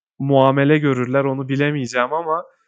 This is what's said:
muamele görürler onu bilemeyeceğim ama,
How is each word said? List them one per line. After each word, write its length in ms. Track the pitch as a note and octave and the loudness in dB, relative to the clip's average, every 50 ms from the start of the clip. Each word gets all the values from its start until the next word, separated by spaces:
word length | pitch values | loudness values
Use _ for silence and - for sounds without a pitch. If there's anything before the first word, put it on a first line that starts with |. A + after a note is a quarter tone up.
| _ _ _ - | _ _ _ -6
muamele 580 | C3+ C#3 C#3 C3+ C3 C3+ C3+ C#3 C#3 C#3+ D#3 | -2 2 4 6 6 4 4 2 2 2 2
görürler 460 | D3+ D3 C#3+ C3 B2+ B2 B2 B2+ C#3 C#3 | 2 2 0 0 -2 -2 -2 -2 -2 -2
onu 260 | C#3 C3 C3+ C3+ C3 | -2 -4 -6 -6 -6
bilemeyeceğim 640 | C#3 C3+ C#3+ D3 D3 D3 B2+ A#2 B2 B2 B2 C3 D3+ | -2 -2 -2 -2 -2 -4 -6 -4 -2 -2 -2 -2 -4
ama, 320 | E3 E3+ D#3+ D#3+ E3+ F#3 - _ _ _ | -6 -4 -4 -4 -4 -6 -12 _ _ _